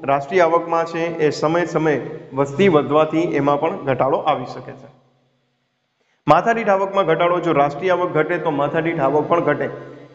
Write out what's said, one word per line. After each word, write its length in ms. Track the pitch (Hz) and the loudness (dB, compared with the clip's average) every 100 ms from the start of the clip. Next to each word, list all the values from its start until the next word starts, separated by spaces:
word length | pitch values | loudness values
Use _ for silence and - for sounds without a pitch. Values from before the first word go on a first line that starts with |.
રાષ્ટ્રીય 380 | 123 139 139 190 | -2 -2 0 2
આવકમાં 440 | 165 170 170 170 165 | 2 2 0 -2 -2
છે 160 | 170 170 165 | -4 -4 0
એ 120 | 151 | -2
સમયે 360 | 143 151 165 170 | 0 0 0 0
સમયે 320 | 170 156 139 - - - | 0 0 0 -4 -12 -10
વસ્તી 340 | 135 139 139 196 | -4 -4 2 4
વધવાથી 580 | 147 131 147 156 160 170 143 | 4 4 2 2 0 -2 0
એમાં 200 | 143 143 | 0 0
પણ 160 | 160 156 | 0 -4
ઘટાડો 400 | 139 127 135 175 | -4 0 0 0
આવી 280 | 156 131 | -2 -2
શકે 280 | 127 - 127 | -4 -12 -16
છે. 160 | - - _ _ _ _ _ _ _ _ _ _ _ _ _ - | -18 -20 _ _ _ _ _ _ _ _ _ _ _ _ _ 2
માથાદીઠ 420 | 156 233 226 208 | 4 4 0 2
આવકમાં 380 | 196 196 196 170 | 0 0 0 2
ઘટાડો, 340 | 160 175 180 | 2 2 0
જો 120 | 165 | 0
રાષ્ટ્રીય 380 | 139 143 - 185 | 2 2 0 0
આવક 200 | 175 180 | 0 0
ઘટે 260 | 156 156 175 | 0 0 0
તો 120 | 160 | -2
માથાદીઠ 500 | 143 143 165 165 165 | -2 -2 0 -2 0
આવક 280 | 135 147 147 | 0 0 0
પણ 120 | 175 | 0
ઘટે, 280 | 147 143 143 - - - - | 0 -2 -2 -8 -16 -20 -10